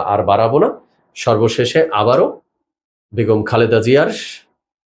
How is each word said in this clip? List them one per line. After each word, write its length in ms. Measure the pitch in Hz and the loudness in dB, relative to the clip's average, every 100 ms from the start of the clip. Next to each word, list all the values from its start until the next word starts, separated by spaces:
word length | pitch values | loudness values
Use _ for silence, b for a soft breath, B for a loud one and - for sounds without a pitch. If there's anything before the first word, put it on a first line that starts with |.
আর 180 | - 101 | 0 -2
বাড়াবো 360 | 104 104 113 139 | 0 2 2 0
না। 100 | 240 - _ _ _ - | 0 -4 _ _ _ -8
সর্বশেষে 640 | - 110 113 113 120 160 160 | -2 0 0 0 -2 0 0
আবারও 340 | 104 107 135 320 - _ _ _ _ _ _ _ | 0 0 2 0 -4 _ _ _ _ _ _ _
বেগম 280 | 107 110 107 | -4 0 0
খালেদা 380 | 104 117 113 113 | 0 0 2 2
জিয়ার 300 | 107 135 170 214 - - _ _ _ _ _ | 2 2 2 -4 -12 -18 _ _ _ _ _